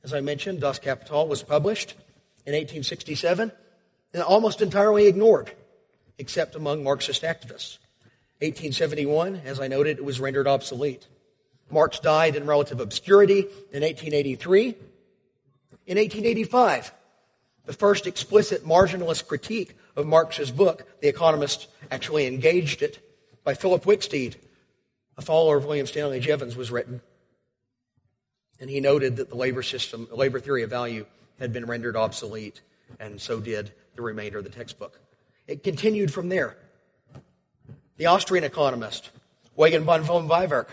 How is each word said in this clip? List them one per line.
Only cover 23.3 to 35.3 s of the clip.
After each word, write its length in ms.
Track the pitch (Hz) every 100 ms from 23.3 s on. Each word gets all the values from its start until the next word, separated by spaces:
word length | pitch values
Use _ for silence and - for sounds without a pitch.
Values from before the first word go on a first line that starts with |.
| _
by 120 | - 135
Philip 280 | 151 180
Wicksteed, 520 | 185 208 - 147 123 - _ _ _ _ _ _ _ -
a 40 |
follower 360 | - 160 160 143
of 80 | 143
William 220 | 147 139
Stanley 320 | 151 147 131
Jevons, 360 | 127 147 123 120
was 160 | 120
written. 300 | 120 120 123 _ _ _ _ _ _ _ _ _ _ _ _ _ _ _ _
And 100 | 131
he 100 | 139
noted 380 | 139 147 135 123
that 120 | 131
the 60 | 120
labor 280 | 127 127
system, 440 | 127 127 - 113 113
labor 280 | 117 135 127
theory 240 | 139 131
of 60 | 110
value, 360 | 123 120 113 104 _ _ _
had 140 | 127
been 120 | 117 117
rendered 300 | 120 117 110
obsolete, 640 | 110 - 110 110 107 - _ _ _ -
and 220 | 110 101
so 180 | - 113
did 320 | 110 107 104 _ _ -
the 60 |
remainder 380 | 117 107 104 104
of 40 |
the 60 | 98
textbook. 500 | 120 113 - 95 _ _ _ _